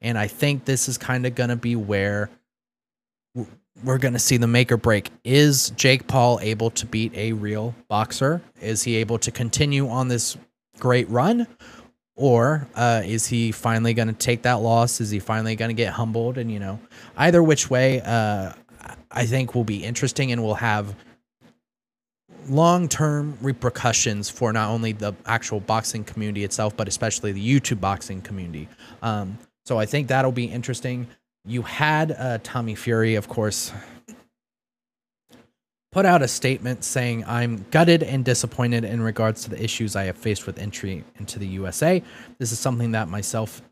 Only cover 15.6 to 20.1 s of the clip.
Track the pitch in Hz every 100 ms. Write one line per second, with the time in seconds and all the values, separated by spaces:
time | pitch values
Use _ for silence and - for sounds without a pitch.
15.6 | 113 113 110 98 117 113 117 127 113 107
16.6 | 98 104 - - - - 156 170 160 147
17.6 | - 127 131 127 107 117 107 104 92 -
18.6 | _ - - - - - 117 131 123 123
19.6 | 110 101 87 120 135